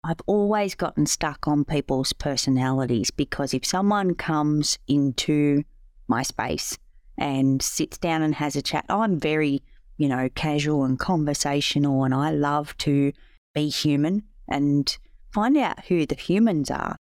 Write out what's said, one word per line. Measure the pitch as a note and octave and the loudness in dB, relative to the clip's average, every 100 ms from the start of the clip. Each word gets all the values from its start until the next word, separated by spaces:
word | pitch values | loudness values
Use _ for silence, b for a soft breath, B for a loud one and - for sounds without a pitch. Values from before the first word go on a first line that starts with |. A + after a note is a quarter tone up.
I've | D#3+ E3 - | -4 -6 0
always | G#3 G3+ G#3 G3+ | 2 2 2 0
gotten | - E3+ - D3 | -2 -4 0 0
stuck | - D#3 C#3+ - | 0 -4 -2 0
on | D3 | 0
people's | C#3+ D3+ - C3 C3 | 2 -2 0 -2 -2
personalities, | - D3 C3 - C3 C3 C3+ B2+ A#2 - | -4 -4 -2 0 2 2 0 0 0 -2
because | - C#3+ - C#3 | -4 -4 -4 -4
if | C3 - | -4 -2
someone | F#3 G3+ G#3 F#3+ F3 | 0 0 2 0 -2
comes | - D#3 D3+ D3+ D3 - - | -2 0 2 2 0 -4 0
into | C#3+ C#3 B2 - D3+ D3 C#3+ D3 - - - - | 2 2 -2 0 2 4 2 -2 -16 -20 -20 -2
my | A#2 | -2
space | C3+ - A#2 - - - - - - - | -2 -6 -4 -4 -6 -12 -16 -20 -18 -6
and | C#3+ C3+ C3+ C3+ | -2 2 2 2
sits | - - D#3+ - | -2 -4 -6 -4
down | F3 D#3+ | -2 0
and | D#3 | 0
has | D3 D3+ C#3 | 0 -2 -2
a | |
chat, | - D#3+ - | -4 -6 -2
I'm | G3 A3+ E3 | 0 0 0
very, | D3+ D#3 D3+ C#3 - - - - | 0 0 0 -2 -6 -20 -20 -2
you | C#3+ | 0
know, | B2+ C3 | 2 -2
casual | - D#3 D3 D3 D3+ C3 | -2 -2 0 0 0 0
and | C3 | 0
conversational, | - F3+ D3 C#3+ D3 C#3+ - C#3+ C#3+ C3+ | 0 0 0 -2 -2 0 0 2 2 2
and | C3+ C3 | 2 2
I | D3+ | 0
love | D3+ C#3+ D3 D3 - | 0 0 0 -4 -4
to | D3 C#3+ C#3+ - b b _ | 0 2 2 -2 b b _
be | D3+ D3+ | -4 -4
human | - D3+ C#3+ D3+ G3+ G#3 - - | 0 2 2 2 0 -4 -20 -6
and | C#3+ C#3+ C#3+ C#3 - - - - | 0 2 2 0 -6 -14 -20 -6
find | G#3+ A3 D4 | 0 2 4
out | G3+ - - | 2 -4 0
who | F3 D3+ | 0 0
the | C#3+ | -2
humans | - F#3 A3+ D#3+ C#3 | 0 4 4 2 -2
are. | - - - | -4 -4 -8